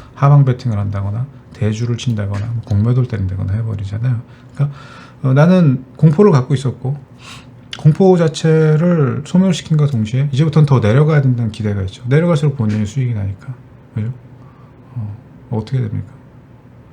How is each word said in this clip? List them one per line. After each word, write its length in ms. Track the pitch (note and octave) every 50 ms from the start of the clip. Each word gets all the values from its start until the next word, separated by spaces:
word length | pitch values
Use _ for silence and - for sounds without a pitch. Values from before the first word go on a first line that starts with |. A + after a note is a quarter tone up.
| - - -
하방 300 | - C#3+ C#3+ D3 C#3+ C3+
베팅을 320 | B2+ A#2+ - - B2 G#2+ G#2
한다거나 480 | G2+ G2+ G2+ G2 G2 G2+ G#2 A#2 C3 C#3+ - - - - -
대주를 460 | - G#2 G#2+ G#2+ A2 A#2+ A2+ A#2+ A2
친다거나 480 | - B2 A2+ G#2+ G#2 G2 G2+ G2+ G#2
뭐 160 | A2+ A#2 A2+ -
공매도를 440 | - G#2 G2+ G#2+ A#2 B2 C3 B2 -
때린다거나 440 | A2+ G2 G2 F#2 F#2+ F#2+ G2+ F#2+ G2
해버리잖아요. 680 | A2 A2+ A2 G#2 G2 G2 G2 G2+ G#2+ A#2+ B2+ B2 A2+ - - - - - - -
그러니까, 240 | - C#3+ D3 - - - - - - - - - - -
어, 100 | C3 C3
나는 500 | C#3+ D#3 F3 F#3 F#3 E3+ C#3 B2+ B2 - - -
공포를 360 | - D#3 D#3+ D3 - G#3 G3+ D#3+
갖고 220 | C3 B2 - D3
있었고 420 | B2 - B2+ G#2 - - B2+ C#3+ C#3+ - - - - - - - - - - - - - - - -
공포 380 | - D3+ D3 - F#3+ F#3 F#3
자체를 1040 | E3+ E3+ D#3+ D#3 - - D#3+ D#3 D#3+ D#3 D#3 D#3 D3+ F3 F3+ F3 D#3+ C#3 A#2+ A2+ A#2+ D3
소멸시킨과 600 | - - F3+ F#3+ F#3+ E3 - - - D#3+ D3+ D3
동시에 440 | C#3+ C#3 A2+ G#2+ G#2 B2+ C3 C#3+ D3 C3+
이제부터는 320 | B2 D#3+ D#3+ D3 D#3+ D3+
더 140 | C#3+ C#3 A#2
내려가야 400 | G#2 G#2 A2 C#3 D3+ D3+ D#3+ D3
된다는 320 | C3 C3 B2 A#2 A#2+ G#2+ -
기대가 300 | - G#2+ G#2 G2+ G2+ F#2+
있죠. 200 | F#2+ - - - B2
내려갈수록 480 | C3+ D#3 E3+ F3 E3+ C#3+ D3+ D3 -
본인이 300 | - A2 G#2+ G#2 G#2+ G#2+
수익이 260 | G2+ - C#3 B2+ A#2+ A#2
나니까. 420 | G2+ G2+ G2 G2 - - - B2 - - - - - - - -
그죠? 180 | A2+ G#2+ A#2 B2+ - - - - - - - - - - - - - - - -
어, 220 | B2 G#2+ G#2 G#2 - - - - - - -
어떻게 280 | A2+ A2 G#2+ - C3+ B2+
됩니까? 280 | A#2 G#2 G#2 G2+ G2 - - - - - - - - - - - - - - - - -